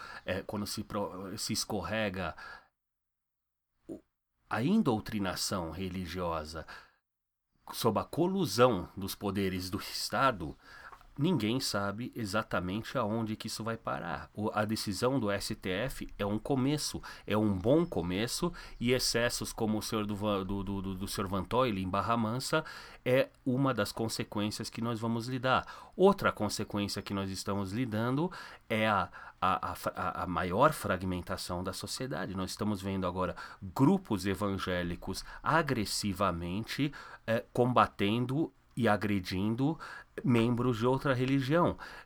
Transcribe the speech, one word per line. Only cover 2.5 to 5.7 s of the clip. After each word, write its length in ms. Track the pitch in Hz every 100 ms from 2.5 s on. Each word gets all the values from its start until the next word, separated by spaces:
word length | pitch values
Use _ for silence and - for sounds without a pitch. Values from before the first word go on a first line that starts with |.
| - _ _ _ _ _ _ _ _ _ _ _ _ -
o, 120 | - _ _ _ _ -
a 120 | 107
indoutrinação 1120 | 131 220 165 110 - 107 98 85 - 101 82